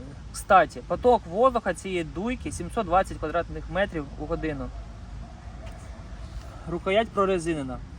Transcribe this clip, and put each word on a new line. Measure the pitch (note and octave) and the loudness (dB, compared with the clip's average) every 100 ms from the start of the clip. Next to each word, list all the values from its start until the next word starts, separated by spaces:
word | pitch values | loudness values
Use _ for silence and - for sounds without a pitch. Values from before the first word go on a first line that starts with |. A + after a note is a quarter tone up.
| C#3 - - | -12 -12 -12
Кстати, | - - F#3+ D#3+ - - | -12 6 8 8 0 -4
поток | F3 B3 A3+ E3+ | 4 6 6 2
воздуха | F#3 C4 A#3+ - | 4 4 4 0
цієї | - F#3+ F3+ | -2 -2 -2
дуйки | D#3 D3 A3 B3+ - | -2 -4 -4 -4 -6
сімсот | - F3 A#3 F#3 | -6 -4 -2 4
двадцять | F3+ F#3+ D3 | 4 4 -2
квадратних | D#3 E3+ D#3+ D#3 D3 | -2 0 -2 -6 -4
метрів | E3+ G3+ E3 C#3 - | 0 0 -2 -6 -8
у | D3+ | -4
годину. | D#3+ D#3 C#3 B2 - - - - - - - - - - - - - - - - - - - D#3 | -2 -2 -2 -6 -8 -12 -12 -12 -12 -12 -12 -14 -12 -12 -12 -12 -12 -12 -12 -10 -10 -10 -10 -6
Рукоять | E3 F#3+ G3 A#3 | -2 4 4 4
прорезинена. | G3+ F#3+ F#3 E3 D#3+ C3 B2 - | 4 4 4 2 0 -2 -6 -10